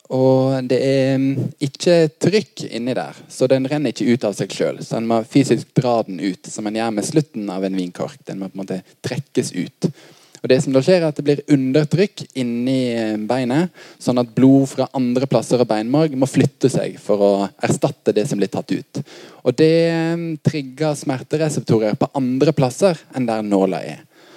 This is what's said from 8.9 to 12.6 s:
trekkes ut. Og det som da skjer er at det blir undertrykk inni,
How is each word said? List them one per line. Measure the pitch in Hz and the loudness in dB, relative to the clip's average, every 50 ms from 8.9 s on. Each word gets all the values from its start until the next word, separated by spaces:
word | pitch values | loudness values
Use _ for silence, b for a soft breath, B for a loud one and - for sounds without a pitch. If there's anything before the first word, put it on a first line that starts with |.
| b _ | b _
trekkes | - - - 143 143 _ - - 120 - - 90 | -8 -8 -6 -6 -8 _ -4 -4 -4 -4 -4 -6
ut. | 87 - - _ - - B B B B B B B B B B | -6 -8 -6 _ -4 -4 B B B B B B B B B B
Og | - 120 | 0 2
det | 127 131 | 2 2
som | 135 143 131 | 2 2 0
da | 131 131 | 2 2
skjer | 175 190 180 | 4 4 2
er | 165 156 | 2 0
at | 143 - | -2 -2
det | 147 | 0
blir | 143 143 143 - - 147 | 0 0 0 0 2 2
undertrykk | 139 131 131 131 151 156 - - 156 202 202 - - - - - 131 | 2 2 2 2 2 2 2 0 0 0 0 -2 -8 -18 -10 -6 -6
inni, | 127 120 117 120 | -4 -4 -2 -2